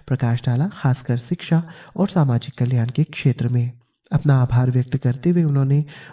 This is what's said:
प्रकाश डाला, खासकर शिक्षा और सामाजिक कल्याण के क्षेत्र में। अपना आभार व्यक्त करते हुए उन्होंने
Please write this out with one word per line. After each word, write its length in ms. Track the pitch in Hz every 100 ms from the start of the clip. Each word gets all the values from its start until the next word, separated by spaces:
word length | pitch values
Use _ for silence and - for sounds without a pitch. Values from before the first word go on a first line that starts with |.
| -
प्रकाश 360 | 127 117 120 -
डाला, 220 | 120 185
खासकर 500 | - 139 127 - 120
शिक्षा 500 | - 180 - 165 165 - - -
और 120 | 196
सामाजिक 460 | 185 139 117 -
कल्याण 320 | - 123 127 117
के 160 | 135
क्षेत्र 440 | 160 - 139 120 120
में। 240 | 120 120 - _ _ _
अपना 300 | 156 143 135
आभार 280 | 123 120 127
व्यक्त 260 | 127 127 135
करते 340 | 123 127 175
हुए 120 | 175
उन्होंने 420 | 160 139 135 143 147 - -